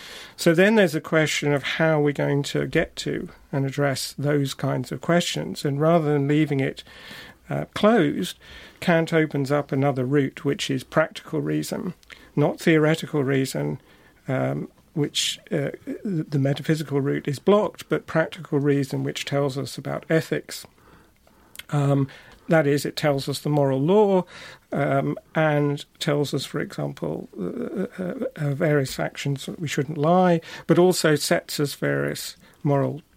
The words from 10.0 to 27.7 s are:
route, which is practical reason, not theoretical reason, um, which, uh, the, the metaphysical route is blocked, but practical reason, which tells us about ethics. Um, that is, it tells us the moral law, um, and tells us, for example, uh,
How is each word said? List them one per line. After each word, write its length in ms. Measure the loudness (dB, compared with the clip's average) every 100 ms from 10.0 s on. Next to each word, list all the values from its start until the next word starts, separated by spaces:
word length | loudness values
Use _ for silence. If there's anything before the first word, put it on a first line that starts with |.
route, 400 | 0 2 0 -2
which 260 | -4 -2 -2
is 120 | -4
practical 560 | -2 0 0 -4 -8 -6
reason, 540 | -2 -4 -4 -6 -6 -10 -16 -20 -6
not 240 | 0 0 2
theoretical 640 | 4 4 4 2 -2 -2
reason, 580 | 0 0 -2 -2 -4 -6 -12 _ _ _ -6
um, 420 | -4 -2 -4 -8 _ _
which, 440 | -4 -4 -2 -4 -6 -6
uh, 200 | -4 -4 -8 -10 -8
the, 220 | -6 -4 -2
the 100 | 0
metaphysical 600 | 0 0 -2 -2 -2 -2
route 280 | -2 -2 -4
is 100 | -2
blocked, 500 | 4 4 2 -6 -4
but 180 | -4 0
practical 520 | 0 -2 -4 -4 0
reason, 460 | 2 2 0 -4
which 200 | -4 -6
tells 320 | -4 -2 -2 -4
us 220 | -8 -10
about 260 | -8 -8 -2
ethics. 560 | 0 0 -4 -6 -14 -16 _ _ -20 _ _ _ _ _ -20 -4
Um, 380 | 0 2 2 0 -4 -20 -14 2
that 180 | 4 4
is, 180 | 0
it 120 | -2 -2
tells 320 | 0 0 -2
us 100 | -6
the 100 | 0
moral 320 | 2 2 2
law, 440 | 4 4 6 4 0 -8 -20 -20 _
um, 440 | -2 0 0 0 -4 -6
and 500 | 0 2 2 0 -2 -8 -6
tells 360 | -2 0 0
us, 100 | -4
for 160 | -4 -6
example, 680 | -6 -6 -8 -6 -6 -6 -10 -8
uh, 640 | -8 -6 -6